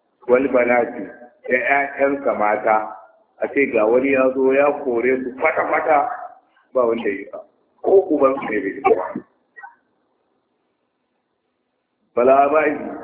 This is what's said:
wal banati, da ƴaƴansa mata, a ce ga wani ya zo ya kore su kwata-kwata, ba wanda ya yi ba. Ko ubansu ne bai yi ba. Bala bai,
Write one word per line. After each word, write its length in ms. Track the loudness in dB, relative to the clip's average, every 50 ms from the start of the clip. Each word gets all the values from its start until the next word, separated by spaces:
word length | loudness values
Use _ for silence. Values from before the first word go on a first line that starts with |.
| _ _ _ _ -2 2
wal 200 | 2 2 2 2
banati, 560 | 0 0 2 2 2 0 0 -2 -4 -12 -14 -14 -16 -20 -20 -20 _ _ -6 -2
da 80 | -2 -2
ƴaƴansa 760 | 0 0 0 0 -2 -4 -2 -2 0 0 0 -2 -2 -2 -2 0
mata, 580 | 0 0 0 0 0 2 0 0 0 -4 -12 -16 -20 -20 _ _ _ _ _ -8
a 100 | -6 -4
ce 180 | 0 0 0 0
ga 140 | 0 0 2
wani 260 | 4 2 2 2 2 2
ya 180 | 2 2 0 0
zo 180 | 2 2 2 4
ya 180 | 4 2 2 0 -2 -4
kore 380 | -4 -2 -2 0 0 0 -2 -4
su 80 | -6 -8
kwata-kwata, 720 | -4 -2 -2 -2 -2 -2 -2 -2 -2 0 2 2 2 2 -2 -6 -10 -12 -16 -18 _ _ _ _ _ _ _ -2
ba 100 | 0 0
wanda 220 | 0 0 -2 -4 -6
ya 60 | -6
yi 140 | -6 -10 -14 -16
ba. 60 | -16 -18 _ _ _ _ _ _ _ 0
Ko 80 | 4 4 4 4 4
ubansu 320 | 0 2 2 2 2 0 -6 -4
ne 80 | -4 -4
bai 120 | -4 -6 -6
yi 80 | -2 2
ba. 240 | 2 2 2 0 -8 -8 -12 -14 _ _ _ _ _ _ -20 -20 -20 _ _ _ _ _ _ _ _ _ _ _ _ _ _ _ _ _ _ _ _ _ _ _ _ _ _ _ _ _ _ _ _ _ _ _ _ _ _ _ _ _ _ _ _ _ _ _ _ -2
Bala 340 | 2 4 4 6 6 4 4
bai, 240 | 4 2 2 0 -2 -4 -8 -12 -12 -14